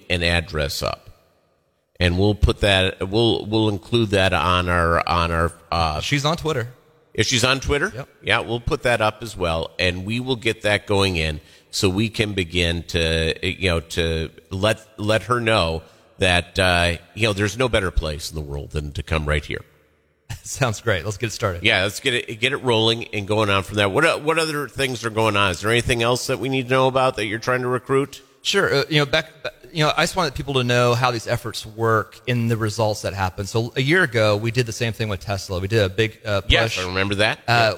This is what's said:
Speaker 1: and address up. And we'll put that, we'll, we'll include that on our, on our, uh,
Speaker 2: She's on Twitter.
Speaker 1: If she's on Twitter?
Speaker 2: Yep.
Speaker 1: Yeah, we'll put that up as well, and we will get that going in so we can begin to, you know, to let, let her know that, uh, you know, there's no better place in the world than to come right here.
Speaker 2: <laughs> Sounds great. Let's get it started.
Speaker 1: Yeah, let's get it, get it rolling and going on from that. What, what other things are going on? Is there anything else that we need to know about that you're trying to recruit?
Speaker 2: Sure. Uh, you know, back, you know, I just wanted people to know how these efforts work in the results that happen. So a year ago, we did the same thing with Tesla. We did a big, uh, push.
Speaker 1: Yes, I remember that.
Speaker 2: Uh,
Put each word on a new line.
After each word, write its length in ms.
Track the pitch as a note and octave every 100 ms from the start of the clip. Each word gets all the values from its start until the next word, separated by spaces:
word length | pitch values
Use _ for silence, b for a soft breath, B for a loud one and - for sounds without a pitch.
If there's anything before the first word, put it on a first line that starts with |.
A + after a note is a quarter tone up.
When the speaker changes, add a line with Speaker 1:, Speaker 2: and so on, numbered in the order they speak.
| -
Speaker 1:
and 140 | F2
address 600 | E2+ E2+ D#2+ D#2 D2 -
up. 260 | C2+ - - - _ _ _ _ _ _ _ _
And 180 | F2 F2
we'll 160 | G2+ G2+
put 260 | - -
that, 480 | G#2 F#2+ F#2 - F#2+
we'll, 360 | G#2 A#2 F#2 G2+
we'll 220 | A2 G#2+
include 400 | G2+ - A#2+ A2
that 220 | G2 F#2+
on 380 | F2+ E2+ F2+ F2+
our, 360 | F2 E2+ E2+ -
on 220 | E2+ E2+
our, 200 | E2 E2 - -
uh, 300 | E2+ D#2+ D2+
Speaker 2:
She's 220 | - C#3+
on 140 | D3 E3
Twitter. 340 | D3+ D3+ A2+ - _ _ _
Speaker 1:
If 140 | - A2
she's 160 | B2
on 160 | B2+ C3+
Twitter? 320 | - C#3 F#3
Speaker 2:
Yep. 160 | - C#3 _
Speaker 1:
Yeah, 180 | - A2+
we'll 220 | F2 A#2+
put 220 | - D3+
that 180 | B2 A#2
up 200 | G#2+ -
as 140 | A#2 G#2
well, 360 | F2 E2 D#2+ -
and 260 | F2+ F2+ F#2+
we 140 | A#2
will 180 | B2+ B2+
get 240 | A2 G#2+
that 260 | G#2 G2+ -
going 300 | G2+ G2 F2
in 240 | D#2+ D2+ B B B
so 180 | - G2
we 180 | F#2 A2+
can 260 | - G#2
begin 500 | F#2+ E2+ F2 E2+ E2+
to, 520 | D#2+ F2 E2 E2 D#2+ -
you 260 | F#2 F2 F2+
know, 100 | E2
to 500 | - - E2 D#2+ D#2+ - _
let, 300 | F#2+ G#2 A2+ - -
let 260 | G#2 G#2+
her 180 | - A#2+
know 420 | A2+ A2 E2 E2 - B B -
that, 380 | F#2+ F2 E2+ -
uh, 380 | F#2 F2 F2 E2+ - G2+
you 120 | A2
know, 60 |
there's 240 | G2 G#2 G#2+
no 100 | C3
better 240 | A2 F#2
place 400 | - D#2+ D2+ -
in 40 | D#2+
the 60 |
world 300 | C#2+ C#2+ C#2+
than 220 | D2+ D2
to 100 | D2
come 240 | - D#2+ D2+
right 160 | D2+
here. 180 | - - - _ _ _
Speaker 2:
<laughs> 420 | _ _ _ -
Sounds 360 | - - B2+ G#2
great. 240 | A#2 F#2
Let's 140 | F2+ G2+
get 100 | A2+
it 60 |
started. 300 | - G#2+ E2+
Speaker 1:
Yeah, 200 | G2+ G#2
let's 160 | G2 -
get 140 | C#3
it, 260 | A#2+ - G#2+
get 140 | B2+
it 40 | C3
rolling 560 | B2 A2+ A2+ A#2 -
and 140 | G#2+ G2
going 220 | G#2+ G#2
on 140 | G2
from 120 | F#2 G#2
that. 160 | G2+
What, 320 | G#2 D#3+ A2+
what 160 | D3 D#3+
other 300 | D#3+ D3 C3
things 340 | - C3+ A#2+
are 60 | A2+
going 260 | G#2+ A2 G2+
on? 160 | G2+
Is 100 | F2
there 100 | G#2+
anything 300 | A#2+ A#2 B2
else 260 | A#2 B2+ -
that 120 | B2+
we 80 | B2+
need 160 | C3+
to 60 | B2
know 180 | C3 C3
about 300 | C3 B2+ A2+
that 80 | G#2+
you're 140 | A2
trying 220 | B2+ B2+
to 60 | B2
recruit? 540 | B2+ - C3+ C#3 - - _
Speaker 2:
Sure. 320 | - G3 D#3+
Uh, 100 | C#3 C3+
you 100 | D3+
know, 60 | C#3+
back, 240 | D#3 - - - - -
you 120 | E3
know, 80 | D3+ C#3+
I 80 |
just 120 | E3 F#3
wanted 180 | D#3+
people 220 | - C3 C3+
to 80 |
know 320 | B2 B2 A#2+ A#2+
how 160 | B2+
these 160 | A#2+ G2
efforts 380 | A#2 A2+ - A2+
work 540 | A2 A2+ A2 G2+ - -
in 220 | B2 A#2
the 100 | A2+
results 440 | A2 G2+ G#2+ G#2+
that 120 | G2+
happen. 320 | G2 F#2+ - G2
So 280 | A2+ A#2 -
a 60 |
year 200 | C3 F3+
ago, 360 | D#3+ A2+ G#2+ G#2
we 120 | A#2
did 160 | A#2 A#2
the 60 |
same 220 | - A#2
thing 160 | G#2 A2
with 100 | F#2+
Tesla. 400 | - G2 - F2+
We 80 | F#2+
did 160 | A2+
a 60 | F#2+
big, 300 | F#2+ A2 - A2
uh, 160 | G2+
push. 100 | F#2+
Speaker 1:
Yes, 280 | D#3+ A2+ F#2
I 80 | F2+
remember 280 | F#2 G2 G2+
that. 240 | G#2+ C#3+ -
Speaker 2:
Uh, 280 | A#2 A2+